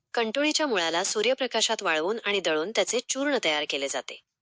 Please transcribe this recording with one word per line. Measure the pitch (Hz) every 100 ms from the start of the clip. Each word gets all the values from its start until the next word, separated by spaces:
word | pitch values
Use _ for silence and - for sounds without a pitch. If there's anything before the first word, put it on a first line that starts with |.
| _
कंटोळीच्या | - 226 269 302 294 302
मुळाला | 202 165 165
सूर्यप्रकाशात | 196 220 220 262 254 226 208 220
वाळवून | 190 156 165 226
आणि | 202 202
दळून | 175 156 170
त्याचे | 226 185 240 -
चूर्ण | 269 285 262
तयार | 170 151 151
केले | 143 135
जाते. | 131 - - _ _